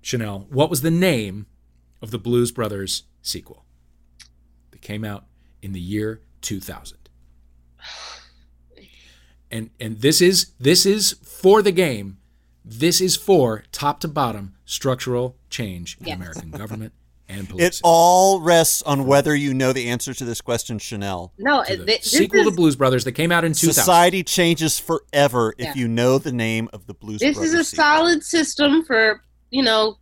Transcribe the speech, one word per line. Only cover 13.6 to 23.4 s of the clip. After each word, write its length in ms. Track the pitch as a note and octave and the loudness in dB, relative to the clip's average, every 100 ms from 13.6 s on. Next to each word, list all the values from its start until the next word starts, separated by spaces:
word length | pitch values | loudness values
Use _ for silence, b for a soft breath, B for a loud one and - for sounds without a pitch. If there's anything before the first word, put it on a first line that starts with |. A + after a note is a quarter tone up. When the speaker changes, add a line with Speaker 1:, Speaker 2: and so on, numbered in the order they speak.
| - | -10
Speaker 1:
top 300 | - C#3+ D3 | -6 -4 -4
to 80 | D#3+ | -6
bottom 460 | D3+ B2+ G2 G2 - | -4 -4 -4 -12 -18
structural 720 | - - C#3 B2+ B2+ B2 B2+ - _ | -12 -6 -2 -2 -2 -4 -4 -8 _
change 480 | - A2 F2+ F2 - | -10 -8 -8 -14 -14
in 60 | - | -12
Speaker 2:
Yes. 100 | F#2 | -12
Speaker 1:
American 340 | E2+ D#2+ D#2+ | -12 -14 -14
government 420 | F#3 G#2+ G#2+ A2 _ _ _ _ | -14 -12 -12 -14 _ _ _ _
and 160 | G2 | -14
Speaker 3:
It 40 | F#2+ | -12
Speaker 1:
policing. 300 | F#2 F3+ - | -2 -2 2
Speaker 3:
all 560 | F3 E3+ E3+ F3+ F#3+ F#3+ | 4 6 6 6 6 4
rests 420 | D#3+ E3+ D#3+ - | 4 4 4 0
on 240 | - C#3 C3 | -2 -2 4
whether 280 | C#3 C#3+ | 4 4
you 180 | D3 C#3+ | 0 0
know 200 | C3 C3 | 0 0
the 140 | C3 A#2+ | 0 -2
answer 260 | A#2+ - | -4 -6
to 100 | B2+ | -8
this 160 | B2 A#2 | -8 -8
question, 380 | - A#2 - A2 | -4 -6 -4 -10
Chanel. 560 | - G#2+ G2 F#2 F2 _ | -8 -8 -6 -8 -10 _
Speaker 2:
No, 260 | A3 C#4+ | 0 0
Speaker 1:
To 120 | F#3 F#3+ | -2 -6
the 80 | |
Speaker 2:
th-, 180 | F3+ A3+ | -4 -4
this 100 | - | 0
Speaker 1:
sequel 280 | C4+ - G4 | 0 2 4
Speaker 2:
is 60 | E4+ | 2
Speaker 1:
to 60 | |
Blues 240 | F3 E3 C3 | 4 2 4
Brothers 280 | C3+ C3 | 2 2
that 80 | B2+ | -2
came 180 | B2 E3 | -2 0
out 140 | E3+ | 2